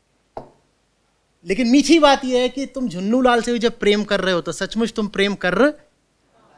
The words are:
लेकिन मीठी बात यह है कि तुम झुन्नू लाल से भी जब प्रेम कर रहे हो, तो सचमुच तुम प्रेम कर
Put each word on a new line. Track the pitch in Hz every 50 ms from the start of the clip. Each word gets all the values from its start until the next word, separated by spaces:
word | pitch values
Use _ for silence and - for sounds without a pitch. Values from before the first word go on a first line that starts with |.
| _ _ _ _ _ _ - - - - _ _ _ _ _ _ _ _ _ _ _ _ _ _ _ _ _ _ -
लेकिन | 170 196 233 254 233
मीठी | 247 294 277 - 330 330
बात | 294 285 269 269 -
यह | 254 254 247
है | 254 254
कि | 254 277 269
तुम | 269 - 269 254 226
झुन्नू | 156 180 190 202 233 262
लाल | 254 247 240 233
से | 214 240
भी | 240 233
जब | 220 226 226 -
प्रेम | 214 208 208 208 202
कर | - 202 196
रहे | 180 185 185
हो, | 170
तो | 160 175
सचमुच | 156 - 196 180 - 214 233 208
तुम | - 226 208 196
प्रेम | - - 196 202 196
कर | - - 180 180 - 254 294 294 - _ _ _ _ _ _ _ _ _ _ _ _ _ _ _